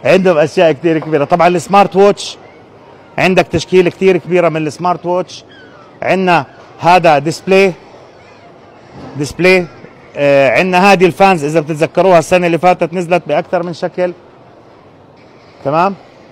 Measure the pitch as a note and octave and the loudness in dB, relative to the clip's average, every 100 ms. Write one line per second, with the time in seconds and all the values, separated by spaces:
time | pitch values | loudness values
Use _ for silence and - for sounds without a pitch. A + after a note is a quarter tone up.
0 | A#2+ F#3 F#3 D#3 D#3 - E3 C3 E3+ D#3+ | 2 2 2 2 0 2 0 2 -2 -2
1 | D#3 D3+ C#3+ F3 E3+ F3 - G3 F#3+ F3+ | -2 -4 0 2 2 0 0 2 2 2
2 | G3+ - - - - - - - - - | 2 0 -8 -16 -20 -20 -20 -20 -20 -20
3 | - - E3+ F3+ E3+ E3 - F#3 F3 - | -14 -4 0 0 -2 -6 0 0 0 0
4 | F#3+ F3 D#3+ F3+ E3+ D#3 D3+ - F3 E3+ | 0 0 -2 -2 0 -2 -8 -6 -4 -4
5 | F3 F3+ F3+ - - - - - - - | -4 -6 -6 -14 -20 -20 -20 -20 -20 -10
6 | - F3+ F#3 E3 C3+ - - - D#3+ F3+ | -4 -2 0 0 -2 -18 -20 -4 2 2
7 | E3+ C#3+ D3+ D#3 - F#3+ G3 E3+ - - | 4 2 -2 -8 0 2 2 -2 -18 -20
8 | - - - - - - - - - - | -20 -20 -20 -20 -20 -20 -20 -20 -20 -20
9 | - C3+ D3 - F3+ F#3 E3+ - - - | -18 -10 -10 -2 0 0 -2 -14 -20 -20
10 | - C3 C#3+ C#3 C3+ A#2 F#3 F3+ G3+ F#3 | -18 -4 0 2 2 2 0 2 4 4
11 | F3+ - G3 F3+ C#3+ D#3+ D3+ D#3 D#3 - | 2 2 2 2 -2 -4 -4 -4 -2 0
12 | F#3 F3 - F3+ F3 E3 F3+ F3+ E3+ F3 | 2 2 2 0 0 0 0 0 -4 -6
13 | E3 F3 - D3 E3+ F3+ F3 E3 F3 - | -4 -4 -2 -6 -4 -6 -6 -8 -8 -4
14 | F3+ F3 - - - - - - - - | -6 -6 -20 -20 -20 -20 -20 -20 -20 -20
15 | - - - - - - C3+ D#3 F#3+ F#3+ | -20 -20 -20 -20 -20 -10 -4 -2 -2 -4
16 | - - - | -18 -20 -20